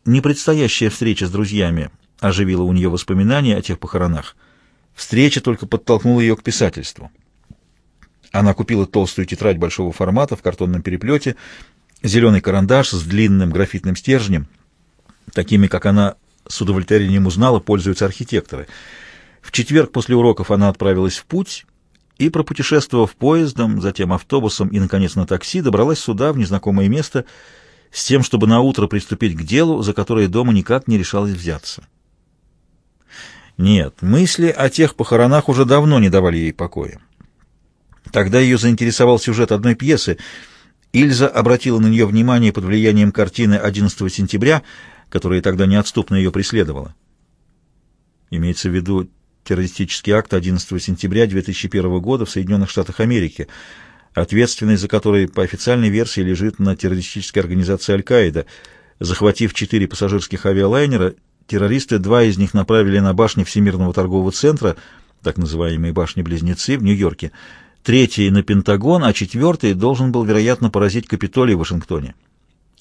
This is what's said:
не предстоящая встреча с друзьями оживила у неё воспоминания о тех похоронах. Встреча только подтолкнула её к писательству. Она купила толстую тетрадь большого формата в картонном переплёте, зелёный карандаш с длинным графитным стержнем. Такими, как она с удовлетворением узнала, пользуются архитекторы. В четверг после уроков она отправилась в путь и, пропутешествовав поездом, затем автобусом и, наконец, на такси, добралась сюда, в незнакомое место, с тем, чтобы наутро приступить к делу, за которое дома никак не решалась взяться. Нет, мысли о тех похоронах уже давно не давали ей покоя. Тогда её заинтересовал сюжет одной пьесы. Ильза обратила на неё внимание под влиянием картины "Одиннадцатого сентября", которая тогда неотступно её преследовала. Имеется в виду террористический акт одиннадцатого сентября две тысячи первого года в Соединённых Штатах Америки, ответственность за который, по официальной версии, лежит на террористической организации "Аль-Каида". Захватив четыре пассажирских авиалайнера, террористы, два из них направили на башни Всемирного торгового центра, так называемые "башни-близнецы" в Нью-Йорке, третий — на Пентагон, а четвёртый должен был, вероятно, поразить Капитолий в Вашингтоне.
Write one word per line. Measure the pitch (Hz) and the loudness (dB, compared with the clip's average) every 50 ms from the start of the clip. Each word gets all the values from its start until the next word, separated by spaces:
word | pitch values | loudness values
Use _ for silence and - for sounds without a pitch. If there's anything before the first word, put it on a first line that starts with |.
| - | 0
не | 117 123 135 | 0 2 2
предстоящая | 127 143 139 - - 165 156 151 135 110 - - 113 107 | 2 0 -2 0 0 0 2 2 2 0 0 0 0 -2
встреча | - - 113 113 98 - 98 | -2 -2 -2 -2 -2 -2 -4
с | 87 | -4
друзьями | 92 101 107 98 104 104 92 85 85 82 71 - _ _ _ _ _ - | -2 -4 -4 -2 -2 -2 0 0 -2 -2 -4 -8 _ _ _ _ _ -6
оживила | - 98 87 98 101 92 92 87 | -2 -2 0 0 0 0 0 0
у | 90 90 | 0 0
неё | 90 90 92 90 | 0 2 0 0
воспоминания | 85 87 - - 95 95 98 110 135 143 139 120 104 | -2 -4 -4 -2 0 0 2 2 2 2 2 2 0
о | 95 | 0
тех | - - - - | -2 -4 -8 -8
похоронах. | - - - 90 90 87 82 73 - - - _ _ _ _ _ _ _ _ _ _ _ _ | -8 -6 -4 -2 0 0 -2 -4 -6 -12 -20 _ _ _ _ _ _ _ _ _ _ _ _
Встреча | - - - 107 117 139 143 - 131 | -16 -10 -2 2 2 2 2 2 0
только | - 131 113 - 98 | -2 -2 -4 -4 -4
подтолкнула | - 117 110 - - 117 104 - 123 120 120 | -6 -6 -4 0 0 0 2 2 2 2 4
её | 117 113 110 | 4 2 0
к | - | 0
писательству. | - 123 - - 113 87 - 78 - - - - - - _ _ _ _ _ _ _ _ - _ _ _ _ _ _ _ _ _ _ _ _ _ _ _ | -2 -6 -2 0 -2 -2 -2 -4 -14 -14 -16 -18 -20 -20 _ _ _ _ _ _ _ _ -20 _ _ _ _ _ _ _ _ _ _ _ _ _ _ _
Она | - 98 104 101 95 | -2 2 2 2 2
купила | - 101 - 117 101 95 | 0 -2 -2 -2 -2 -2
толстую | - - 107 95 - - - 92 | 0 0 0 0 0 -2 -6 -6
тетрадь | - 90 - 101 104 92 82 | -6 -4 -2 0 0 0 0
большого | 87 82 - - 92 87 | -2 -4 -4 -4 -6 -4
формата | 80 - 95 92 98 127 143 139 107 | -4 -4 -2 0 0 0 0 -2 -4
в | - | -4
картонном | - 90 87 - 92 90 90 87 | -4 -6 -4 -2 -4 -2 -2 -4
переплёте, | - 95 90 87 104 123 147 147 - 135 113 - - - - - - _ _ _ _ _ _ _ | -4 -6 -6 -6 -4 -2 -2 -2 -2 -4 -8 -8 -12 -20 -20 -20 -20 _ _ _ _ _ _ _
зелёный | - 104 101 117 117 113 104 90 | -4 0 2 4 4 6 4 4
карандаш | - 101 92 98 95 98 127 139 131 - | 2 0 0 0 2 2 4 2 2 0
с | 101 87 | -2 -6
длинным | 80 82 98 104 110 101 98 95 92 85 | -4 -2 0 2 2 4 4 2 2 0
графитным | 80 92 98 - - 92 - 95 90 | 0 0 -2 -2 -4 -6 -4 -4 -6
стержнем. | - - 131 135 127 107 98 92 78 69 - _ _ _ _ _ _ _ _ _ _ _ _ _ _ - - | -4 0 0 0 0 2 0 -2 -2 -4 -6 _ _ _ _ _ _ _ _ _ _ _ _ _ _ -18 -10
Такими, | - - 87 - 110 101 101 | -6 -6 -2 2 4 4 4
как | 92 - 90 - | 4 2 -2 0
она | 101 98 104 101 98 - _ _ _ _ _ _ | 2 2 2 2 0 -2 _ _ _ _ _ _
с | - - - | -14 -8 -6
удовлетворением | 107 95 98 95 87 - 107 107 101 95 98 98 95 | -4 -2 -2 -2 0 0 2 2 2 2 2 2 2
узнала, | 92 85 98 120 131 120 98 | 2 2 2 2 2 2 2
пользуются | - - 104 95 87 98 90 - 101 | 0 0 -2 0 0 -2 -2 -2 -2
архитекторы. | 95 - - 120 - 117 92 - - - 67 73 - - - - - - - - - - - - _ _ _ | -4 -4 -6 -8 -4 -4 -4 -4 -6 -12 -14 -14 -16 -20 -20 -20 -20 -20 -20 -20 -20 -20 -20 -20 _ _ _
В | - - | -18 -10
четверг | - - 117 - 147 160 139 - | -6 -6 -2 2 2 2 2 2
после | - 127 - - 123 | -2 -4 -2 2 2
уроков | 120 120 117 107 - 92 - | 4 4 4 2 2 0 0
она | 107 98 101 101 | 2 2 2 2
отправилась | 95 - 95 98 95 92 95 92 - - | 2 0 0 0 2 2 0 -2 -2 -6
в | - | -10
путь | - 165 185 196 - - - - _ _ _ _ _ _ _ _ _ _ | -6 -6 -6 -6 -6 -10 -18 -18 _ _ _ _ _ _ _ _ _ _
и, | - 135 165 | -2 -2 -2
пропутешествовав | - 160 151 - 147 - 131 - 156 147 - - 127 120 110 98 - | 0 -2 -4 -4 -4 -6 -2 0 0 0 0 2 2 2 2 0 0
поездом, | - 123 143 160 165 160 139 123 - 117 110 107 98 | -2 0 2 2 2 0 -2 -2 -2 -2 -2 -2 -2
затем | 90 98 - - 95 87 | -2 -4 -4 -2 -2 -2
автобусом | 92 87 - - 139 139 113 104 - - 98 95 | -2 -4 -4 -2 -2 -2 -2 -2 -2 -2 -4 -2
и, | 104 101 | 0 -2
наконец, | 95 90 98 98 95 85 - | -2 0 0 0 -2 0 -2
на | 98 87 | -4 -2
такси, | - 92 92 - - - 185 | -2 -4 -4 -4 -6 -4 -2
добралась | 160 123 104 101 120 151 156 - | 0 0 2 2 2 2 0 -2
сюда, | - 123 107 98 135 156 | -4 -6 -4 -2 -2 -2
в | 147 131 | -2 -2
незнакомое | 104 87 101 95 - 104 98 98 98 98 | -2 -2 -2 -4 -2 0 0 0 2 0
место, | 123 156 147 - - 131 120 - - - - - - - _ _ _ _ _ _ | 0 -2 -4 -4 -6 -6 -6 -8 -14 -20 -20 -20 -20 -20 _ _ _ _ _ _
с | - - - | -12 -10 -4
тем, | - 139 135 | 0 0 0
чтобы | 120 - - 110 107 | 0 0 0 0 2
наутро | 107 113 120 127 135 131 - 104 | 4 4 4 2 0 0 -2 -2
приступить | - 107 101 - - 104 - 113 101 82 | -2 -2 -6 -6 -6 -6 -4 -4 -4 -4
к | 80 | -4
делу, | 82 76 110 143 170 165 156 113 | -6 -2 0 0 0 0 0 -2
за | 107 104 | -4 -4
которое | 104 - 98 - 117 110 101 90 | -4 -4 -4 -2 0 0 0 0
дома | 87 117 123 123 | 0 0 0 2
никак | 110 98 - - 123 131 - 120 | 2 0 2 0 -2 -2 0 0
не | 113 | -2
решалась | 101 90 - - 101 101 101 | -2 -2 -2 -2 -4 -2 -2
взяться. | 95 87 87 85 78 69 - - - - - _ _ _ _ _ _ _ _ _ _ _ _ _ _ _ _ _ _ _ _ _ _ _ _ _ - - - - - - - _ _ - | -4 -6 -6 -8 -8 -8 -10 -14 -18 -18 -20 _ _ _ _ _ _ _ _ _ _ _ _ _ _ _ _ _ _ _ _ _ _ _ _ _ -20 -20 -20 -20 -20 -20 -20 _ _ 0
Нет, | 90 101 107 92 76 65 - - | 2 4 4 4 2 -2 -6 -4
мысли | 90 92 117 165 185 170 - 175 170 165 | 0 2 2 2 2 2 0 0 0 0
о | - - 139 131 | 0 0 -2 -2
тех | - - 160 147 - | 2 2 2 2 2
похоронах | - 147 - - 120 120 127 143 151 - - | -2 -4 0 2 4 4 4 4 2 2 2
уже | 127 131 135 | 2 2 4
давно | 120 135 147 147 151 147 123 | 4 4 4 4 4 4 4
не | 107 95 | 4 4
давали | 90 98 92 87 85 82 | 4 2 2 2 0 -2
ей | 82 80 | -4 -4
покоя. | - - 87 82 - 80 - - - - _ _ _ _ - _ _ _ _ _ _ _ _ _ _ _ _ _ _ _ - - | -6 -6 -10 -10 -8 -10 -10 -12 -12 -18 _ _ _ _ -20 _ _ _ _ _ _ _ _ _ _ _ _ _ _ _ -10 -4
Тогда | - 117 98 95 107 127 | 0 0 2 4 4 4
её | 131 123 127 | 4 4 2
заинтересовал | 107 113 120 113 104 120 117 110 - 123 120 123 110 | 2 2 2 2 2 0 -2 0 4 4 4 4 4
сюжет | - 123 107 117 117 - | 2 0 0 0 0 0
одной | 107 101 110 120 113 | 0 0 2 0 0
пьесы. | - 131 143 156 - - - 80 - - - - - - - - _ _ _ _ _ _ _ | 0 0 0 0 0 0 -4 -6 -6 -8 -20 -20 -20 -20 -20 -20 _ _ _ _ _ _ _
Ильза | - 120 147 143 127 120 139 - | 0 2 4 4 4 2 2 0
обратила | - 113 107 120 123 123 - 131 117 110 | 2 2 2 2 2 2 0 0 0 2
на | 110 110 | 2 4
неё | 113 117 110 | 4 4 2
внимание | 98 104 110 117 123 123 120 117 104 | 2 2 2 2 2 2 2 2 2
под | 98 104 92 | 0 0 -2
влиянием | 92 104 107 110 110 104 107 104 101 | -2 0 2 2 4 4 4 4 4
картины | - 110 104 90 - 120 117 104 101 | 2 0 -2 -2 0 0 2 2 2
"Одиннадцатого | 104 110 104 98 104 101 98 - - 101 92 | 2 0 -2 -2 0 0 0 0 -2 -6 -4
сентября", | - - 98 - - 98 117 143 156 151 - - - - - - - - _ - | -2 -4 -4 -2 -2 0 0 2 0 0 -2 -8 -20 -20 -20 -20 -20 -20 _ -6
которая | - 92 - 90 92 90 | -6 -4 -2 0 -2 0
тогда | - 98 92 92 98 | 0 -2 0 2 2
неотступно | 95 98 104 101 - - 117 - - 101 | 2 2 2 0 0 -2 -4 -2 0 0
её | 95 92 92 | 0 0 0
преследовала. | - 98 98 - 117 110 87 78 71 67 69 71 - _ _ _ _ _ _ _ _ _ _ _ _ _ _ _ _ _ _ _ _ _ _ _ _ _ _ - | 0 -2 -4 -2 0 0 0 -2 -2 -10 -12 -14 -16 _ _ _ _ _ _ _ _ _ _ _ _ _ _ _ _ _ _ _ _ _ _ _ _ _ _ -10
Имеется | 85 82 85 87 85 - - 92 | -6 -4 -2 -4 -4 -4 -4 -2
в | 87 | -2
виду | 92 85 98 98 92 90 - _ _ _ _ _ _ - | -2 -2 -2 -2 -2 -4 -6 _ _ _ _ _ _ -6
террористический | - 95 90 92 90 - - 98 - - - - 101 | -4 -4 -2 -4 -4 -4 -6 -6 -6 -6 -6 -2 0
акт | 104 110 107 - 101 | 0 0 0 0 -2
одиннадцатого | 92 85 92 92 87 - - 92 87 | -2 -2 0 -2 -2 -4 -6 -8 -6
сентября | - 98 92 - - 90 95 113 117 | -4 -4 -6 -4 -4 -2 0 2 0
две | 104 95 95 | 0 0 -4
тысячи | 90 104 92 - - 95 | -4 -4 -6 -8 -6 -4
первого | - 98 90 92 90 90 | -2 -2 -2 0 -2 -2
года | 87 113 135 123 110 | -2 -2 -4 -4 -4
в | - | -4
Соединённых | - 98 92 92 104 98 98 92 | -4 -6 -2 0 0 0 0 -2
Штатах | - 101 87 - - - | -2 -4 -4 -4 -4 -2
Америки, | 110 117 123 110 85 76 - - - - - - - - - - - - - _ _ _ - | 0 0 0 0 -2 -2 -6 -10 -14 -14 -14 -20 -20 -20 -20 -20 -20 -20 -20 _ _ _ -4
ответственность | 85 87 - 98 113 120 117 - - 107 107 107 92 | -4 -4 0 2 2 2 2 0 -2 0 0 2 0
за | 98 98 | 0 0
который, | 107 104 - 107 101 101 95 90 | -2 0 0 2 2 2 2 0
по | - 98 | -2 -2
официальной | 92 - - - - 120 123 123 113 104 | -4 -4 -4 -6 -2 0 0 2 2 0
версии, | 101 110 117 113 - 101 | 0 0 -2 -2 -2 -4
лежит | 92 90 92 87 101 110 - - | -2 -2 -2 -2 -2 -4 -2 -2
на | 98 98 92 | -2 -2 -2
террористической | - - 92 92 90 85 - - 104 95 - - 104 | -2 -2 -4 -2 -4 -6 -8 -10 -12 -10 -6 -4 -4
организации | 90 85 90 92 90 90 98 92 - - | -2 0 0 0 0 0 -2 -2 -2 -2
"Аль-Каида". | 98 98 - - 127 120 101 82 73 80 69 - - - - - - _ _ _ _ - | -2 -2 0 2 2 4 4 2 0 -4 -6 -8 -12 -20 -20 -20 -20 _ _ _ _ -8
Захватив | 90 87 90 - 104 104 98 - 117 98 - | -6 -4 -2 2 2 2 2 2 -2 -2 -2
четыре | - 107 - 117 107 98 | -4 -6 -2 -2 -2 -2
пассажирских | - - - 101 98 101 98 - - 98 90 - | -2 -4 -4 -4 -2 -2 -2 -4 -6 -8 -4 -2
авиалайнера, | 98 98 98 98 98 120 139 147 143 127 101 92 92 - _ _ _ _ _ _ | 0 0 2 2 2 2 2 0 0 0 0 0 -2 -4 _ _ _ _ _ _
террористы, | - 107 98 101 101 123 139 - - 117 101 | -6 -2 0 0 0 0 -2 -2 -2 -2 -2
два | 90 101 120 123 | 0 2 4 4
из | 117 110 95 92 | 4 4 2 2
них | 101 90 - | 0 0 0
направили | 101 92 - 110 110 104 98 98 101 | 0 0 2 2 2 2 2 2 2
на | 98 95 | 2 2
башни | 92 95 113 107 - 104 90 | 2 2 2 0 2 -2 -4
Всемирного | - - 107 101 101 92 90 92 90 | -2 0 0 2 2 2 0 -2 -2
торгового | 87 98 92 92 92 95 92 95 | 0 -2 -2 0 0 0 0 -2
центра, | - - - 147 151 139 117 95 82 - - - - - _ _ _ _ | -2 0 0 0 0 2 0 -2 -4 -4 -10 -20 -20 -20 _ _ _ _
так | - 82 - | -8 -6 -4
называемые | 90 85 76 80 82 85 82 82 80 82 85 | -4 -4 -4 -2 -4 -4 -2 -2 -2 -4 -4
"башни-близнецы" | 80 90 82 - - 95 85 82 85 80 82 87 90 - - 131 139 135 | -2 -4 -4 -4 -4 -6 -6 -4 -4 -4 -2 -4 -4 -4 -4 -4 -2 0
в | |
Нью-Йорке, | 110 98 104 98 98 82 - - 107 - - - - - - - - _ _ _ | 0 0 0 2 0 -2 -4 -4 -12 -14 -14 -16 -20 -20 -20 -20 -20 _ _ _
третий — | - - 120 131 123 - - 107 101 98 | 0 2 4 4 4 2 2 0 2 4
на | 95 101 | 4 2
Пентагон, | - - 104 98 90 - 101 98 113 147 175 175 147 | 2 4 2 2 2 2 0 0 2 2 2 2 2
а | 135 | 0
четвёртый | 110 - 101 - - 117 147 175 165 - - 107 95 | 0 -2 -4 -6 -4 0 0 0 0 0 0 -2 0
должен | 90 107 127 135 123 131 127 | 0 0 0 0 0 0 0
был, | 117 120 113 | 0 0 0
вероятно, | 104 104 107 107 120 127 - 120 104 | 0 2 2 2 2 0 0 0 0
поразить | - 98 104 98 95 120 - | 0 2 0 0 0 -2 -6
Капитолий | - 110 95 101 95 - 131 127 120 101 | -4 -6 -6 -4 -4 0 0 2 2 2
в | 85 | 0
Вашингтоне. | 78 - 90 85 - - 90 76 69 64 - _ _ _ _ _ _ _ _ _ _ _ _ _ | -2 -4 -6 -6 -6 -6 -8 -8 -8 -10 -14 _ _ _ _ _ _ _ _ _ _ _ _ _